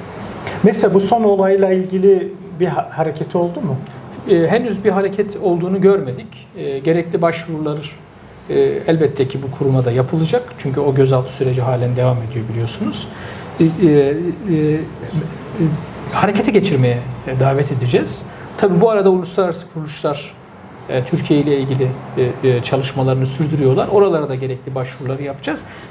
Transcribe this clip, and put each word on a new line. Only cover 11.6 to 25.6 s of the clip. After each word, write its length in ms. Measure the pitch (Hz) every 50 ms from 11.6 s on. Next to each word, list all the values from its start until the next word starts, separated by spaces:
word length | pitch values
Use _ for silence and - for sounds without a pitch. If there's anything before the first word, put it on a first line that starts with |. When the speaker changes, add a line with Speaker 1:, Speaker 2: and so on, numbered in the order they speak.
| 120
Speaker 2:
halen 340 | 131 127 120 123 123 123
devam 200 | 123 123 127 123 120 117 110
ediyor 180 | - 120 110 117
biliyorsunuz. 600 | 113 117 117 113 - - 208 302 - - - - - - - - - - - - - -
E, 40 | 170
e, 40 | 160 160 160 196 165
e, 260 | 147 147 139 139 147 156 175 180 170 - 226 208
e, 300 | 170 156 151 151 151 156 160 - - - - - - 156 151 - - - - - - - 175 160 151 - - - - - - - -
harekete 380 | - - 202 202 202 - -
geçirmeye, 480 | 220 208 - - 156 131 127 123 120 120 120 - - - -
e, 140 | - 131 127
davet 320 | 131 135 139 139 147 143 156
edeceğiz. 540 | 120 117 123 123 202 - - - - - - - - - - - -
Tabii 220 | - 202 180 170
bu 100 | 202 233
arada 200 | 220 208 190 190
uluslararası 560 | 185 180 175 170 - - 190 180 160 - - - -
kuruluşlar, 600 | 165 151 151 - - - 170 139 - - - - - - - - - - - - - - -
e, 160 | 131 131 127
Türkiye 360 | - 170 165 - - 160 147
ile 180 | 143 151 143 139
ilgili, 300 | 131 131 135 131 135 127 - - - - - 135 127 123 120 - -
e, 60 | 131
e, 140 | 127 120 113
çalışmalarını 640 | - - 135 131 - - 139 131 131 131 131 131
sürdürüyorlar. 600 | 131 - - 165 147 160 147 143 131 131 190 - -
Oralara 400 | 208 208 202 196 165 156 147 135
da 60 | 131
gerekli 400 | 131 131 127 127 123 - 139 131
başvuruları 480 | 135 131 - - - 139 123 135 135 143
yapacağız. 420 | 139 135 - - - 311 -